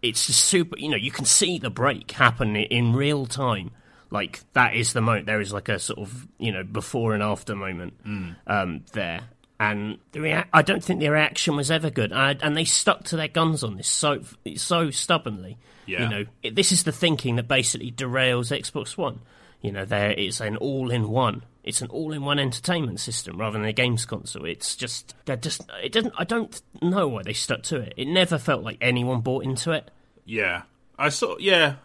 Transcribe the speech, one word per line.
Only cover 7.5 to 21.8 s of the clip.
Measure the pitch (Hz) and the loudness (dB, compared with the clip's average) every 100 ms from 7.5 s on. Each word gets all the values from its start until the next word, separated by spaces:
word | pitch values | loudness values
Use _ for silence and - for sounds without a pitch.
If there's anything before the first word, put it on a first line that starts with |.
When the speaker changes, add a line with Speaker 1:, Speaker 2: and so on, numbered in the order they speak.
| 101 | -8
Speaker 1:
moment, | 95 90 87 - 107 | -6 -6 -10 -12 -8
Speaker 2:
Mm. | 101 90 85 - | -8 -8 -8 -2
Speaker 1:
um, | 101 92 78 - | 0 0 -4 -8
there. | 110 87 85 117 _ _ - | -6 -4 -6 -10 _ _ -2
And | 107 104 104 - _ | -2 0 -4 -8 _
the | 151 | -4
rea-, | 156 156 - | -2 0 4
I | 160 | 4
don't | 151 196 | 4 2
think | - 180 | 0 0
the | 151 | 2
reaction | 151 151 - - 147 | 4 2 2 0 0
was | 135 | 2
ever | 160 160 | 0 0
good. | 123 107 | 0 0
I, | 123 139 139 | 2 2 2
and | 151 151 | 0 0
they | |
stuck | 160 - - - | 2 2 2 0
to | - 165 | -2 -4
their | 156 | 0
guns | 165 160 156 | 2 2 2
on | 113 95 | -2 -4
this | - | -2
so, | - 151 - - - - | 0 2 0 -4 -14 -10
so | 73 - 170 160 | -6 0 0 0
stubbornly. | - - 170 123 104 92 - - - - | 0 0 0 0 -8 -10 -16 -20 -18 -8
Speaker 2:
Yeah. | 92 | -2
Speaker 1:
You | 113 | -2
know, | 104 104 - | -2 -6 -8
it, | - | -2
this | 208 185 | 2 4
is | 180 | 4
the | - | 2
thinking | - 175 151 131 | 2 2 2 2
that | 117 120 | 0 2
basically | 135 127 - 120 | 2 2 -2 -6
derails | 120 131 131 127 123 117 143 | -6 -2 2 2 2 0 -4
Xbox | - 117 101 - | -4 -6 -6 -4
One. | 147 120 - - - - | -4 -4 -14 -20 -20 -10
You | - | -6
know, | 98 | -6
there | 95 104 104 | -2 0 2
it's | 101 98 110 | 2 -2 -2
an | 110 107 | -4 -2
all-in-one. | 135 135 127 120 107 117 120 - - _ | -2 -2 0 0 2 2 2 0 -8 _
It's | - - | -4 -4